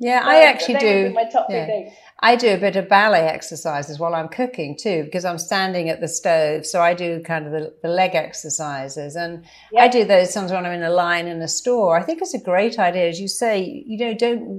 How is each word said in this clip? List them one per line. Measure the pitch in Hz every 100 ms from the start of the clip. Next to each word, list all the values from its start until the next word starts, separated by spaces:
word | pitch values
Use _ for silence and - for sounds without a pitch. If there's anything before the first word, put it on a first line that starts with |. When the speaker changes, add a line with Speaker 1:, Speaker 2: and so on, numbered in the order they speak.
Speaker 1:
Yeah, | 240 247
Speaker 2:
So | -
Speaker 1:
I | 311
actually | 302 247 - 277
Speaker 2:
they | 220
would | 196
be | 196
Speaker 1:
do. |
Speaker 2:
my | 220 226
top | 254 -
three | 196
Speaker 1:
Yeah. | 156
Speaker 2:
things. | 214 - - - -
Speaker 1:
I | 226 240
do | 240
a | 185
bit | 196 190
of | 175
ballet | 196 214 180 160
exercises | - - 156 165 143 143 147
while | 170
I'm | 165 160
cooking | - 254 247 147 147
too, | 220 165
because | 156 180
I'm | 180 165
standing | - 196 190 180 160
at | -
the | 160
stove. | - 185 160 151 151 -
So | 180
I | 170
do | 175 175 165
kind | 165 160 147
of |
the, | 156 156 -
the | 165
leg | 175 185
exercises, | 165 151 - 156 - 151 139 135 151 143 165
and | 170 165 - - - 220
I |
Speaker 2:
Yep. | 240
Speaker 1:
do | 240
those | 196 190 185
sometimes | 208 185
when | 185 180
I'm |
in | 175
a | 165
line | 180 170 170 170
in | 165
a | 160
store. | - 247 247 185 165
I |
think | 180 330
it's | 359
a | 226
great | 185 180 226 233
idea, | 180 180 170
as | 165
you | 196
say, | - 233 202
you | 185 - - 214
know, | 240
don't | 220 240 233 -